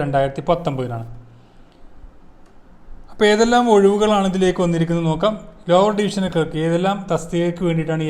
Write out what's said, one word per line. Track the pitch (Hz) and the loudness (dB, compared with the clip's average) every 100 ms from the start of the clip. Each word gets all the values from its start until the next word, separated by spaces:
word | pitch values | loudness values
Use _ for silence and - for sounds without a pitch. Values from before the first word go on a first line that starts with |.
രണ്ടായിരത്തി | 143 139 139 139 135 | 0 0 0 -4 -2
പത്തൊമ്പതിനാണ്. | 170 165 135 123 117 113 - - - - - - _ - - - - - - - - - - - - - | -2 -2 -4 -6 -8 -10 -16 -20 -20 -20 -20 -20 _ -20 -20 -20 -20 -20 -20 -20 -20 -20 -20 -20 -18 -18
അപ്പോൾ | - 208 | 0 2
ഏതെല്ലാം | 208 233 240 240 208 | 4 4 4 4 6
ഒഴിവുകളാണ് | 196 202 214 208 190 | 6 4 2 2 0
ഇതിലേക്ക് | 185 185 180 180 | 2 0 2 0
വന്നിരിക്കുന്നത് | 165 165 170 165 | 0 0 0 0
നോക്കാം. | 160 202 208 - - - | 0 -2 -4 -12 -16 0
ലോവർ | 175 208 208 | 4 4 2
ഡിവിഷണൽ | 208 196 185 165 | -2 -2 -2 -2
ക്ലർക്ക്, | 156 156 160 | -2 -2 -2
ഏതെല്ലാം | 170 190 202 190 | 0 0 -4 -4
തസ്തികയ്ക്ക് | 165 - 175 175 175 180 | -4 -2 -2 -2 -2 -2
വേണ്ടിയിട്ടാണ് | 165 156 | -2 -2
ഈ | 160 | -2